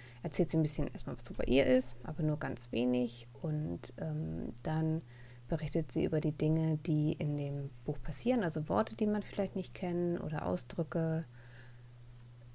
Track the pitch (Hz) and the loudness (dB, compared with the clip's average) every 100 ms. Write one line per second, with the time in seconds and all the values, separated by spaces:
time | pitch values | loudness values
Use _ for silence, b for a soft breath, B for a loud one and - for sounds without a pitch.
0 | B B 175 - 165 160 151 - - - | B B 0 4 4 4 4 2 -2 -2
1 | - - - - - - - 254 - - | -6 -6 -4 0 6 8 8 6 4 -4
2 | - 156 156 151 135 - - - - 247 | -6 0 0 0 -2 -6 -2 2 2 2
3 | 247 - - - 160 151 156 170 - - | 0 -4 -16 -6 -2 -2 -2 -4 -8 -6
4 | 160 151 160 165 - - 160 156 160 160 | -4 -2 -2 -4 -6 -6 -2 2 2 0
5 | B B B B - 160 151 165 160 - | B B B B -4 -2 0 0 0 0
6 | - 156 151 156 156 160 160 156 165 151 | 2 2 2 2 4 4 4 2 2 2
7 | 151 - 151 147 143 143 139 - - 143 | 2 2 0 -2 -2 -4 -6 -6 -4 -4
8 | - - 240 254 175 156 156 196 220 - | -4 0 2 2 2 0 2 2 2 0
9 | 208 208 - - 190 190 185 - 180 175 | 0 0 -2 -2 -2 -2 -6 -4 -2 2
10 | 175 170 156 151 175 180 - - 160 170 | 2 0 -2 -2 0 -2 -2 -4 0 0
11 | 160 160 165 B B B B B B B | 2 0 -4 B B B B B B B
12 | - - - - - | -18 -18 -18 -18 -18